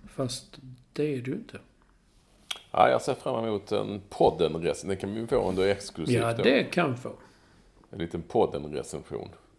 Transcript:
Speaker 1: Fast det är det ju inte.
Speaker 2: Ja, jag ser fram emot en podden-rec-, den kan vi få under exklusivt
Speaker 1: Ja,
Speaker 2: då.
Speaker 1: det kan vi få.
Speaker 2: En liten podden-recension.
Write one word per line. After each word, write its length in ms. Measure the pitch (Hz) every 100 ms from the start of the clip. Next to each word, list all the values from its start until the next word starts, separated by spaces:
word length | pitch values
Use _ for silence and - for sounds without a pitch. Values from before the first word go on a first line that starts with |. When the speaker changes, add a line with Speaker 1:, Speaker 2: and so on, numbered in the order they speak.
| - -
Speaker 1:
Fast 440 | 127 - - - 131 127 _
det 100 | -
är 180 | 151 131
det 100 | 123
ju 60 | 156
inte. 220 | - - - _ _ _ _ _ _ _ - - -
Speaker 2:
Ja, 180 | - 123
jag 120 | 123
ser 120 | -
fram 320 | 127 143 123 113
emot 260 | 104 -
en 300 | 104 104 104 -
podden-rec-, 800 | - - 156 82 82 82 71 92
den 100 | 98
kan 160 | 98
vi 140 | 110 117
få 220 | 127 95
under 180 | 90 95
exklusivt 540 | 98 - - 80 117
Speaker 1:
Ja, 120 | 117
Speaker 2:
då. 100 | 117
Speaker 1:
det 200 | 165 262
kan 280 | - - 165
vi 60 | 120
få. 140 | - - - - _ _ _ _ -
Speaker 2:
En 80 | 98
liten 220 | 85 87
podden-recension. 1080 | 82 120 92 - 73 73 - 71 - 67 - - _